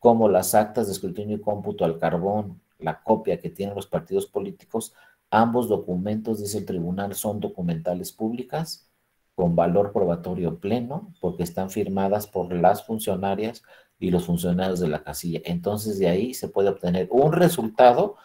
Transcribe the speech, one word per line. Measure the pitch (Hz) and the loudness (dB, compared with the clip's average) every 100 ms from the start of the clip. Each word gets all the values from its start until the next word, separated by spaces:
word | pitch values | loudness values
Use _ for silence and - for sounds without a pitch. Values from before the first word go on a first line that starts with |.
como | 120 113 110 | 4 6 4
las | 92 92 110 | 4 4 2
actas | 107 - 104 | 2 0 -2
de | |
escrutinio | - 95 90 104 104 | -4 -6 -6 -6 -4
y | |
cómputo | - 101 104 101 | -4 -4 -6 -2
al | 85 82 | -2 0
carbón, | 85 85 95 107 101 - _ _ | -2 0 0 -2 -4 -12 _ _
la | 78 80 | -8 -6
copia | - 110 - 87 | -2 0 0 -4
que | 85 | -6
tienen | - 98 101 | -8 -8 -8
los | 95 | -6
partidos | 82 80 98 98 | -6 -2 -4 -2
políticos, | 104 98 90 _ 113 - - _ _ _ | -6 -6 -10 _ -8 -8 -14 _ _ _
ambos | 107 117 120 117 | 4 4 2 2
documentos, | 101 - 90 101 110 113 107 | 0 0 -4 -2 -4 -4 -4
dice | 101 104 | -4 -6
el | 90 | -4
tribunal, | 92 85 92 101 | -4 -4 -4 -6
son | 98 107 104 | -4 -4 -4
documentales | 98 - 87 80 87 90 92 | -6 -4 -4 -2 -2 -4 -6
públicas | - 110 120 127 151 165 - _ _ _ _ _ - | -6 -4 -4 -6 -6 -6 -10 _ _ _ _ _ -2
con | 87 | 2
valor | 82 85 92 101 | 2 4 2 2
probatorio | 110 90 85 92 90 85 82 | 0 0 0 -4 -4 -4 -4
pleno, | 98 120 120 156 - - | -2 -2 -2 -8 -10 -8
porque | 90 180 | -6 -4
están | 87 - 95 | -6 -4 -6
firmadas | 107 98 95 95 104 104 | -4 -2 0 0 0 -2
por | 95 87 | -6 -4
las | 87 87 101 | 2 4 4
funcionarias | - 110 107 92 98 98 110 - - - _ _ | -2 -6 -2 -2 -2 -2 -4 -8 -18 -20 _ _
y | 90 | 0
los | 87 | 0
funcionarios | 87 87 87 90 92 90 | 0 0 0 0 0 0
de | 85 | -2
la | 76 | -2
casilla. | - 78 85 80 | -6 -8 -6 -6
Entonces, | - 85 95 107 107 - | -4 -4 -2 -2 -2 0
de | 90 | 2
ahí | 92 113 | 2 0
se | - - | -4 -4
puede | - 98 | 0 2
obtener | 98 90 90 92 | 0 0 0 2
un | 123 151 | 4 4
resultado | 170 170 - 110 - 127 123 202 - | 6 4 4 0 8 8 8 2 -2